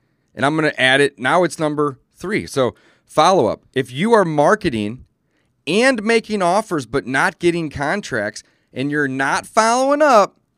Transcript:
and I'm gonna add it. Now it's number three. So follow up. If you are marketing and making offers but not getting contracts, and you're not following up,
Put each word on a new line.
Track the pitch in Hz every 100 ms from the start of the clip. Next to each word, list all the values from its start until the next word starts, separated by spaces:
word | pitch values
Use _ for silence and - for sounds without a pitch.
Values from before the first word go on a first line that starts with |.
| _ _ _
and | -
I'm | 135 160
gonna | 151 -
add | 131 135
it. | 143 -
Now | 127 170
it's | 170 -
number | 151 147 147 127 _
three. | _ 180 202 85
So | 135 120 - _ _ _
follow | - 165 190 104
up. | 80 _
If | 131 120
you | 127 220
are | 226
marketing | 170 147 156 208 175 113 104 127 - _ _ _ _ _ -
and | 202 262 233
making | 214 233 220 208
offers | 175 196 220 160 113
but | 131 107
not | 135 180 -
getting | 170 170 156
contracts, | - 143 202 - 117 104 - - _ _
and | 123 143
you're | 151 135
not | 135 139 185 -
following | 226 226 247 269 294
up, | 302 226 180 _ _